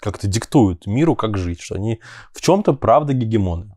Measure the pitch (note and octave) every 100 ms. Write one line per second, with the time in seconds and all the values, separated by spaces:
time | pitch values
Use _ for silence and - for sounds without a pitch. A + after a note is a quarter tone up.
0 | G#2 - G2+ G#2 - D3 G#2 E2+ - A2
1 | E3 C3 G#2+ G2+ F2+ E2+ - F#2 G#2+ A2
2 | - - - - - F#3+ G3+ C#3 - C3
3 | D3+ C3 A2+ G#2+ F#2+ E2+ G2+